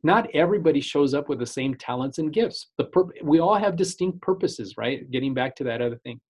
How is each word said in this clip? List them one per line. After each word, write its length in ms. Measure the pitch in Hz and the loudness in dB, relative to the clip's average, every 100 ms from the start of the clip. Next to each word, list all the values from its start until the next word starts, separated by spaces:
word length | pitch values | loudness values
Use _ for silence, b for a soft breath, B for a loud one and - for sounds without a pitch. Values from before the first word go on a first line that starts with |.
Not 260 | 151 208 226 147 | 4 2 2 2
everybody 440 | 175 202 160 143 | 2 4 2 2
shows 340 | 139 143 143 139 | 0 0 2 2
up 120 | 143 | -2
with 120 | 131 | -6
the 60 | 120 | -6
same 280 | - 135 | -4 -4
talents 460 | 131 - 123 135 135 | -6 -6 -6 -6 -4
and 120 | 156 | -2
gifts. 380 | 151 226 - - - | 0 -2 -2 -16 -6
The 80 | - | 0
purp-, 380 | 180 185 - | 2 2 -2
we 160 | 143 160 | 4 4
all 160 | 170 208 | 6 4
have 200 | 202 170 | 2 0
distinct 460 | 180 - 185 180 | -2 0 -4 -2
purposes, 560 | - 190 - - 101 - | -2 0 -2 -4 -12 -6
right? 320 | 117 139 135 | -4 -4 -4
Getting 240 | 127 135 | -4 -2
back 220 | 131 131 - | -2 -2 -2
to 80 | |
that 180 | 127 117 | -4 -2
other 160 | 120 117 | -2 -4
thing. 240 | 127 120 | -12 -14